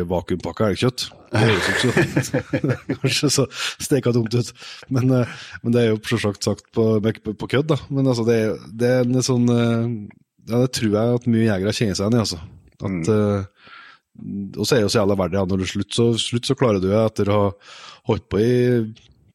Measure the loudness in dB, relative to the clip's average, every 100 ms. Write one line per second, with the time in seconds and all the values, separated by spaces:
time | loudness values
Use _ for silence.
0 | -2 -2 -2 -6 -4 -2 -2 0 -2 -2
1 | -10 -14 -6 0 2 2 0 0 0 0
2 | 0 0 -2 -4 -4 -2 -2 -4 -6 -4
3 | -2 0 0 0 -2 -4 -8 -8 -2 0
4 | 2 0 0 -2 -4 -10 -18 -16 -4 0
5 | 2 2 0 -6 -16 -8 0 2 2 0
6 | 0 -2 -2 -2 -4 -4 -4 0 2 2
7 | 0 -2 -6 -8 -2 0 0 -2 -2 0
8 | 0 2 2 2 0 -4 -8 -2 2 2
9 | 2 2 2 2 4 4 2 0 -2 -6
10 | -12 -18 _ _ -4 0 0 0 0 2
11 | 2 0 2 2 2 2 0 0 -2 0
12 | 0 2 0 -4 -12 -20 -20 -10 -6 -2
13 | 0 2 2 0 -4 _ -20 -20 -20 -20
14 | _ -18 -12 -10 -8 -6 0 2 2 2
15 | 2 2 0 0 0 -2 -2 -4 -4 0
16 | 2 0 -2 -4 -2 0 2 2 2 2
17 | 2 0 0 2 0 -2 -16 -20 -20 -8
18 | -4 -4 -2 0 2 2 2 0 -2 -8
19 | _ _ _